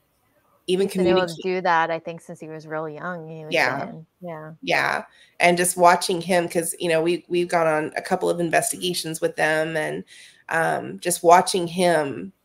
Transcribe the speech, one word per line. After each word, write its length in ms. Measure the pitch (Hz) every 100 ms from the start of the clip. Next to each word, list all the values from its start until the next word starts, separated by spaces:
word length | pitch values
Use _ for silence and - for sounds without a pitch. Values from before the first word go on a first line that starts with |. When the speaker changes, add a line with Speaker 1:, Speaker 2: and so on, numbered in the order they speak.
| _ _ _ _ _ _ -
Speaker 1:
even 200 | 185 196
Speaker 2:
He's 80 | 185
been 120 | 180
able 200 | 185 180
to 0 |
Speaker 1:
communicate. 160 | 160
Speaker 2:
do 180 | 190 185
that, 300 | 180 165 165
I 80 | 165
think, 220 | 170 165
since 180 | - 170
he 80 | 156
was 180 | 156 156
really 300 | 156 160 147
young, 340 | 170 175 160
he 160 | 160 151
was 80 |
Speaker 1:
Yeah. 320 | 165 127 135 -
Speaker 2:
saying. 200 | 160 160 _
Yeah. 320 | 175 156 156 160
Speaker 1:
Yeah. 400 | 175 147 139 147 - _ _ -
And 180 | 175 175
just 200 | 180 185
watching 440 | 175 180 - 175
him, 280 | 165 180 170
'cause, 260 | 175 165 -
you 100 | 175
know, 140 | 160
we, 200 | 165 175 -
we've 200 | 175 175
gone 200 | 175 160
on 240 | 156 151 -
a 60 |
couple 300 | - 180 175
of 80 | 175
investigations 840 | 170 165 160 190 180 175 160 160
with 140 | 165 165
them, 420 | 156 156 160 160
and, 260 | 151 156 - - - _ -
um, 500 | 165 160 151 127 196
just 220 | 175 175
watching 460 | 170 180 - 196 170
him 680 | 170 175 160 143 113 196 -